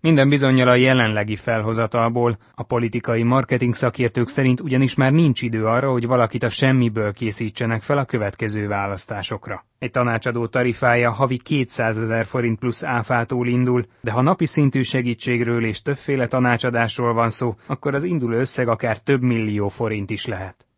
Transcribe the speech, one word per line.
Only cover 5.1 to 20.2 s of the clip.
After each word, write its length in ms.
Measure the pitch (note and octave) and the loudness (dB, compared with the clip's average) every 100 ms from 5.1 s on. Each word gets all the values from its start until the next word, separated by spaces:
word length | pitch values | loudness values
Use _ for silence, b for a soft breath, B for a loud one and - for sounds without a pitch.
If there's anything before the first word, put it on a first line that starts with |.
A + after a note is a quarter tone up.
nincs 300 | D3+ E3 A#2+ | 4 4 2
idő 240 | B2 A2+ A2 | -2 -2 0
arra, 260 | A#2+ C3+ | 0 0
hogy 160 | B2 A#2 | 0 2
valakit 360 | B2+ A2+ A#2 | 2 2 0
a 60 | A#2+ | -4
semmiből 640 | - C3+ C3 A#2 A2 G#2 | 0 2 4 2 0 -4
készítsenek 680 | G2+ A2+ G#2 A2 - A#2 A2+ | -4 -6 -4 -6 -4 -4 -4
fel 160 | - C#3+ | -2 -2
a 80 | C3+ | 0
következő 640 | A#2+ G2+ - A2 G#2+ G#2 | -2 -4 -4 -6 -4 -4
választásokra. 960 | G2+ G2 G2 - G#2 F#2+ A2 - F#2+ _ _ | -4 -4 -8 -8 -10 -8 -10 -10 -14 _ _
Egy 120 | B2+ | -6
tanácsadó 560 | B2+ A#2+ A2+ B2+ A#2+ A#2 | -2 0 -2 -2 -4 -2
tarifája 640 | B2+ B2 A2+ B2+ A#2+ A#2+ | 0 0 0 2 2 2
havi 260 | A2+ C3+ B2+ | 0 -2 -2
kétszázezer 880 | - D3+ B2 - A2+ A2 A2+ A2+ A2 | -2 -2 -2 -2 -2 -2 -2 -2 -2
forint 340 | C3 A#2+ A2 | -2 -2 0
plusz 240 | B2 A#2 | -2 -4
áfától 640 | - B2 A2+ B2 A#2 B2 B2 | -2 -4 0 -2 0 -2 0
indul, 380 | B2 B2+ B2 A#2 b | 0 2 0 -2 b
de 100 | A#2+ | -4
ha 100 | A2 | 0
napi 240 | C3+ F#3 D#3+ | 2 2 0
szintű 360 | - C#3+ C3+ | 2 2 2
segítségről 840 | B2 C3 B2 A2+ - A#2+ A#2+ A#2+ A2+ | -2 -2 -2 -4 -2 -2 0 0 -2
és 160 | G#2+ | -4
többféle 460 | - C#3 - C3+ B2 | -6 -6 -2 -2 0
tanácsadásról 880 | C3 B2 A#2+ B2+ A#2+ A#2 - A#2+ | 0 2 2 0 0 0 0 0
van 160 | A2+ A#2 | 2 0
szó, 260 | - B2 G#2+ b | 0 -4 -4 b
akkor 300 | - D3 C#3 | -6 -2 -2
az 80 | |
induló 340 | F3 E3+ A#2+ A#2 | -2 -2 0 0
összeg 300 | B2+ - A#2+ | -2 -2 0
akár 300 | A2+ A#2+ G#2+ | 0 -2 -4
több 240 | - C3+ | 0 2
millió 460 | B2 A#2 A2 G#2 G2+ | 2 0 0 -2 -2
forint 420 | - A2+ G#2+ G2+ | -2 -4 -4 -6
is 160 | G#2+ | -8